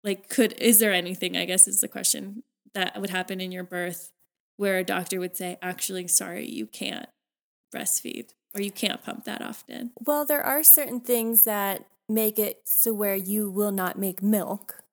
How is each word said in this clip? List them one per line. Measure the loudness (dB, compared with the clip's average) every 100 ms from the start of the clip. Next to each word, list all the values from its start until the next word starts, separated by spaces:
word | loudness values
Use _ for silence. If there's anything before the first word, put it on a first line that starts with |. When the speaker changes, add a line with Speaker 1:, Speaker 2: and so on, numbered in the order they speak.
Speaker 1:
like, | -4 -6 -2
could, | 2 2
is | 4 6 6
there | 6
anything, | 2 0 -4 -2 -2
I |
guess | 0 6 6
is | 6
the | -2
question, | -2 -2 -2 -6 -14 -18 _ _
that | -4 -4 -4
would | -4
happen | -4 -4 -6
in | -6
your | -8
birth | -8 -6 -6 -6 -14 _ _ _ _ -2
where | 2 2
a |
doctor | 2 -2 -2 -4
would | -4 -6
say, | -8 -6
"Actually, | -8 -6 -4 -4 0
sorry, | 0 0 -8 -8
you | -8 -8
can't | -8 -8 -8 -14 _ _ _ _ _ _
breastfeed," | -8 -4 -4 -4 -10 -14 _ _
or, | -6
"You | -6
can't | -4 -4 -4
pump | -8 -10
that | -8 -8
often"? | -8 -12 -14 -10 -10 -6
Speaker 2:
Well, | -2 0
there | 2 0
are | 0 4
certain | 8 8 6 -6
things | 0 2 4 4
that | 4 2 -2 -4 -10 _ -2
make | 0 2 0
it | -2 -4
so | -2 2 2
where | 2 0
you | -2 -2 -2 -2
will | 0 0
not | 0 -2 -2
make | -4 0
milk, | 2 2 0 -8 -10 -20 _